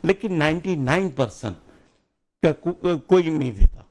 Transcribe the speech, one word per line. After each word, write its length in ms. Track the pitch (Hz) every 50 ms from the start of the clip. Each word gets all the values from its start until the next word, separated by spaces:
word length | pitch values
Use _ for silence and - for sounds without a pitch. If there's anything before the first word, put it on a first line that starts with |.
| -
लेकिन 280 | 165 196 196 - 214 185
नाइंटी 420 | 160 147 156 160 175 165 185 185
नाइन 340 | 151 131 127 147 180 196 185
परसेंट 460 | 131 127 131 110 - - - 107 87 - _ - _ _ _ _ _ _ _ _ _ _ _ _ _ _ -
का 60 | 165
को-, 480 | 151 - - 170 175 - - 175 175 147
कोई 240 | - _ 185 185 175
नहीं 280 | 160 160 156 135 123
देता। 340 | 107 101 - - - - - _